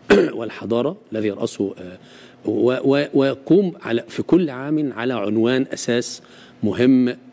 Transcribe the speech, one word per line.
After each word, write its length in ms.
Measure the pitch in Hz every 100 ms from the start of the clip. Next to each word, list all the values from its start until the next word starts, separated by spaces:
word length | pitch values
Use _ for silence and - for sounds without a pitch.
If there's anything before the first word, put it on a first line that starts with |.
| -
<clears throat> 280 | 202 160 113
والحضارة 580 | 113 - 104 117 131 202 -
الذي 160 | 107 107
يرأسه، 460 | 95 117 - 101 -
آه، 200 | 90 92 - - - - 104
و-، 440 | 107 117 127 139 143
و-، 100 | 147
ويقوم 580 | 139 135 131 - 175 190 -
على، 220 | - 117 -
في 140 | -
كل 280 | - 170 165
عام 420 | 127 143 156 143
على 220 | 110 120
عنوان 520 | 120 101 107 117 131 135
أساس 480 | - - 120 117 - - - - -
مهم، 460 | 104 95 127 131 123
آه، 80 | 123 -